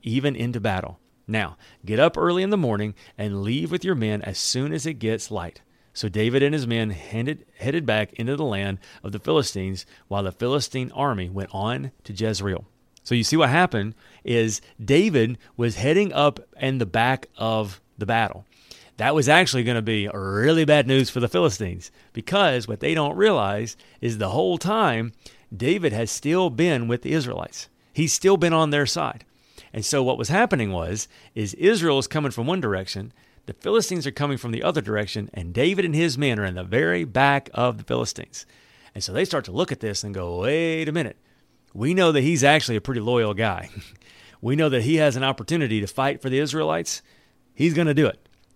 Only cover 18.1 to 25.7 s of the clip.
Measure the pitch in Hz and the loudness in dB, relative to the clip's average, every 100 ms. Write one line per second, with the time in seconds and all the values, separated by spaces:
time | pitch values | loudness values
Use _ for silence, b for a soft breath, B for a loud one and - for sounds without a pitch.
18.1 | 113 107 101 - B B B B - 120 | 0 0 -4 -18 B B B B -2 0
19.1 | 156 131 160 185 127 120 117 110 107 101 | 4 6 8 6 2 0 0 0 -2 -2
20.1 | 101 95 101 139 165 151 151 127 135 123 | -4 -4 2 4 4 6 6 6 4 2
21.1 | 127 120 180 160 - 95 90 - b b | 0 0 2 2 0 -6 -6 -12 b b
22.1 | 117 - 196 180 123 110 107 139 160 147 | -12 -2 2 2 2 -4 -4 0 0 0
23.1 | 165 214 160 98 104 113 - b b 120 | 2 4 4 0 -2 -6 -10 b b -6
24.1 | 110 95 123 185 175 180 220 185 113 117 | -4 -2 0 0 0 0 2 2 0 -4
25.1 | - B B B 95 123 | -8 B B B -4 0